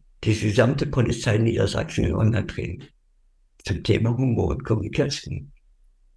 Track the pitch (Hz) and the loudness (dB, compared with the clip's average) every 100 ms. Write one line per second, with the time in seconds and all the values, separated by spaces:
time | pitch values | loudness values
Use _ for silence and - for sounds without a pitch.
0 | - _ - 104 110 101 117 139 147 - | -20 _ -2 0 2 4 4 2 0 0
1 | 117 117 - 107 113 - 104 110 - - | 0 0 0 2 2 2 0 0 -2 -2
2 | 113 107 107 110 92 - 85 127 - _ | 0 2 2 2 -2 -6 -8 -10 -14 _
3 | _ _ _ _ _ _ - 95 - 107 | _ _ _ _ _ _ -6 -4 0 2
4 | 113 120 131 113 90 - - 110 - - | 2 0 0 2 0 -2 -2 -2 -2 -2
5 | 139 - - 92 139 - _ _ _ _ | -2 -4 -8 -10 -10 -18 _ _ _ _
6 | _ | _